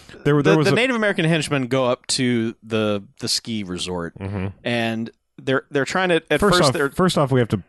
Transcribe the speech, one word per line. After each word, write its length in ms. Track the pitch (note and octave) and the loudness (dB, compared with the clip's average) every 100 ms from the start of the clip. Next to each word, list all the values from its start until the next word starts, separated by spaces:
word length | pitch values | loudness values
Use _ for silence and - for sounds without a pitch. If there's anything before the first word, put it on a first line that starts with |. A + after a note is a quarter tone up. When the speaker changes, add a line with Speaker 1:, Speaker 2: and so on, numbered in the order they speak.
| - - | -20 -6
Speaker 1:
there, 180 | D3 D3 | 0 2
there 120 | D3 | 4
Speaker 2:
The, 20 | D#3+ | 4
Speaker 1:
was 80 | E3+ | 4
Speaker 2:
the 60 | |
Speaker 1:
a 40 | G3+ | 2
Speaker 2:
Native 200 | C4 A#3+ | 2 0
American 280 | G#3 F#3+ | 0 0
henchmen 440 | D#3+ E3 C#3 C#3+ B2 | 0 0 0 -2 -2
go 160 | C3+ B2+ | 0 0
up 180 | B2+ - | -2 -2
to 480 | - B2 A#2+ A2+ G#2+ | -2 0 0 -2 -6
the, 400 | A2 A2 G#2+ G2+ G2 - | -6 -2 0 -2 -6 -10
the 80 | A#2 | -6
ski 340 | - - A2 | -4 -4 -8
resort, 560 | F#2+ F2+ E2+ F2+ E2+ - | -6 -6 -6 -6 -8 -8
Speaker 1:
Mm-hmm. 300 | G2 G2+ G2 - | -8 -6 -6 -8
Speaker 2:
and 460 | A#2+ A#2 A2+ A2+ A2+ - _ - | -4 -2 -2 -4 -8 -14 _ -10
they're, 280 | C3+ C3+ - | -2 -2 0
they're 140 | C#3+ | -2
trying 240 | C3 F#3 F#3 | -2 0 2
to, 80 | E3 - | 0 2
at 80 | D3 | 2
Speaker 1:
First 160 | G3+ F3 | 4 4
Speaker 2:
first 120 | D3+ | 4
Speaker 1:
off, 40 | |
Speaker 2:
they're 180 | D#3+ C#3 | 2 -2
Speaker 1:
first 260 | - F#3 E3+ | 0 2 2
off, 140 | C3+ | 2
we 80 | C3 | 2
have 100 | A#2 | 2
to 120 | G2+ | -2